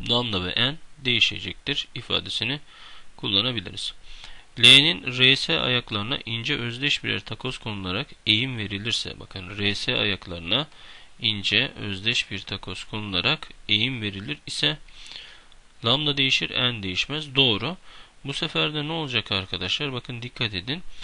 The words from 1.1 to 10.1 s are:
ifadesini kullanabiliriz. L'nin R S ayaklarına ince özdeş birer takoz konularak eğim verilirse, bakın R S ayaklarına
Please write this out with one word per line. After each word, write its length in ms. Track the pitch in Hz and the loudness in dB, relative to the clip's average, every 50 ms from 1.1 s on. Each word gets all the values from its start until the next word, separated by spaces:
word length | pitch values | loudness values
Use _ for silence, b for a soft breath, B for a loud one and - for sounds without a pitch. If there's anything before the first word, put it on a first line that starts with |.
| 123 113 - - - 107 104 104 - - - - 143 - - - - | 4 4 4 2 2 -2 -6 -8 -8 -8 -4 -4 -2 -4 -4 -6 -8
ifadesini 640 | - 113 - 95 90 87 95 - - 107 113 139 147 - B B B B B B B B B B - | -10 -6 -2 -2 -2 -2 -2 -4 -2 -2 -2 -2 -4 -6 B B B B B B B B B B -6
kullanabiliriz. 760 | - 120 101 98 107 127 123 113 90 90 101 101 - - - - B B B B B B B B B B - - | -2 2 2 2 2 2 0 -4 -6 -6 -8 -8 -8 -8 -8 -10 B B B B B B B B B B 0 8
L'nin 580 | 117 123 131 139 143 160 175 185 - 131 123 127 | 10 12 12 12 10 6 2 0 -2 -4 0 4
R 180 | 127 131 135 | 6 6 6
S 240 | 135 - - 165 156 | 6 4 0 0 2
ayaklarına 600 | 127 127 123 123 - - - 104 104 110 139 - - | 2 2 2 0 0 -2 -2 -2 -2 -2 -4 -6 -4
ince 300 | 113 113 117 120 139 147 | -6 -6 -4 -2 -2 -2
özdeş 480 | 135 120 120 117 120 135 147 139 - - | -2 -2 -4 -4 -2 0 0 0 0 0
birer 160 | 113 107 101 | -2 -2 -2
takoz 380 | - - 110 - - 127 127 - | -2 -6 -8 -6 -6 -6 -6 -6
konularak 500 | - 117 107 101 95 92 90 104 147 - - - - | -6 -6 -6 -4 -4 -2 -2 -2 -4 -6 -10 -2 6
eğim 320 | - 110 107 123 135 127 113 | 6 6 6 6 2 -2 -4
verilirse, 640 | 104 95 104 98 104 117 110 - - - - - | -4 -4 -4 -4 -2 -2 -2 -2 -2 -4 -8 -10
bakın 380 | 95 - - 98 92 90 101 101 | -12 -12 -10 -10 -10 -8 -4 0
R 180 | 101 101 101 | 0 0 2
S 220 | - - - 123 123 | 0 0 0 2 2
ayaklarına 680 | 110 104 | 2 2